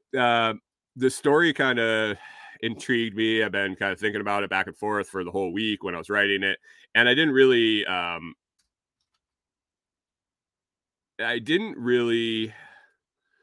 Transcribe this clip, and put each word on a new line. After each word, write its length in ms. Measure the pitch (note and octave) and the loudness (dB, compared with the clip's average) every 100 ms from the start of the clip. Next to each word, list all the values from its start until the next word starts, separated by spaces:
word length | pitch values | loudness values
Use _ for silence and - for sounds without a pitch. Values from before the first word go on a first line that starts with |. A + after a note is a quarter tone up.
| - C3 | -4 0
uh, 360 | B2 A#2 A2+ G#2+ _ _ _ B2+ | 2 2 0 -4 _ _ _ -2
the 140 | B2+ | -2
story 440 | - D3 D3+ E3+ | 0 2 4 2
kinda 640 | D3 C3+ A#2+ A2+ A2 G#2+ G2+ - - - - | 2 0 2 0 0 -2 -4 -12 -20 -20 -8
intrigued 540 | A2+ A2 - A#2+ A2+ G2+ | -8 -6 -2 -2 -2 -2
me. 260 | A2 A2 | 0 0
I've 80 | G#2 | 0
been 240 | G2 G2 F#2 | -2 -4 -2
kinda 200 | G2 F#2 | -4 -2
thinking 260 | G#2+ G#2 | -4 -4
about 220 | G2+ G2+ | -4 -4
it 60 | G2 | -2
back 180 | F#2+ F#2 | -4 -4
and 100 | - | -6
forth 320 | G#2 G#2 G2 | -4 -4 -4
for 140 | F#2+ | -8
the 80 | F2 | -6
whole 220 | F#2+ F#2 | -4 -4
week 300 | F#2+ A2 G#2 | -4 -4 -4
when 120 | F#2+ F2 | -6 -8
I 20 | |
was 100 | E2+ | -4
writing 340 | G#2 G2+ G2 | 0 0 0
it. 160 | G2 - _ - _ A#2 | -2 -4 _ -20 _ 2
And 140 | A#2+ | 4
I 40 | C3 | 4
didn't 180 | D#3+ | 4
really, 520 | C3 C3 B2 A2 G#2+ - | 6 6 6 4 2 0
um, 480 | F2+ F2 E2+ E2 - _ _ _ _ _ _ _ _ _ _ _ _ _ _ _ _ _ _ _ _ _ _ _ _ _ _ _ - | -4 -4 -6 -10 -16 _ _ _ _ _ _ _ _ _ _ _ _ _ _ _ _ _ _ _ _ _ _ _ _ _ _ _ -8
I 200 | A#2 A#2+ | -4 -4
didn't 380 | A2 F3 A3 - | 0 -2 -2 -6
really, 760 | B2 B2 A#2 A#2 A2+ A2 A2 - - - _ _ _ _ _ _ | 2 2 4 0 0 -2 -6 -10 -20 -20 _ _ _ _ _ _